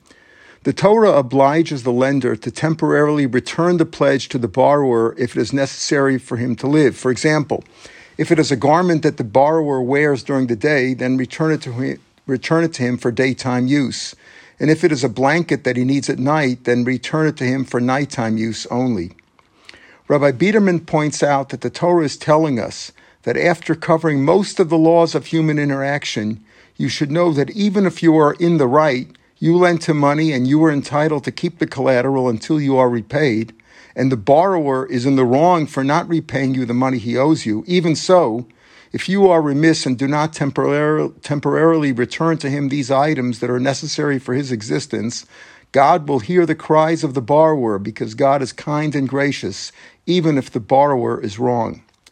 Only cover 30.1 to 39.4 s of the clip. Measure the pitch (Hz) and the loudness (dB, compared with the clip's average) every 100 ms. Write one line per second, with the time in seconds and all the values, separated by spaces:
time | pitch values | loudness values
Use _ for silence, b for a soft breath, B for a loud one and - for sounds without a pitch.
30.1 | 147 160 131 127 151 160 143 - 147 156 | 2 0 0 2 4 4 2 -2 -2 0
31.1 | 147 127 - 170 - 160 - 131 123 135 | -2 -4 -6 -6 -4 -6 -2 2 2 2
32.1 | 135 127 110 - 156 139 131 127 120 107 | 0 0 -2 -2 -2 2 2 2 0 -4
33.1 | 147 147 110 113 - b b b - 131 | 0 0 0 -4 -12 b b b -2 0
34.1 | 123 98 147 196 180 139 131 131 127 131 | 0 4 4 4 0 0 -2 -2 -2 0
35.1 | 135 123 131 175 175 147 139 135 160 170 | 2 2 4 4 2 0 -4 -2 -2 -2
36.1 | 165 160 135 135 131 120 120 131 131 117 | -4 -4 -4 -2 -2 -2 -2 0 -2 -4
37.1 | 120 147 160 113 107 - 180 127 127 - | 0 2 0 -2 -6 -2 0 0 0 2
38.1 | 180 135 117 123 b b b b - - | 4 4 -2 -8 b b b b -8 -2
39.1 | 196 190 165 | 4 4 4